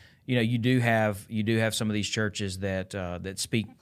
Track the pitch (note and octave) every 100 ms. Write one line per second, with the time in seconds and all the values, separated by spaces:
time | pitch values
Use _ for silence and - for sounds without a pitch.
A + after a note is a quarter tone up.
0 | - _ - B2 A2+ A#2+ A#2 B2+ A#2+ A2+
1 | G#2+ F#2+ - A2 G#2+ A2+ A2 - A2 G#2
2 | G2 - G#2+ G2 G2+ F#2 G2 F#2+ F#2 G2+
3 | F2 F2 F#2 G2 - A#2 F#2+ -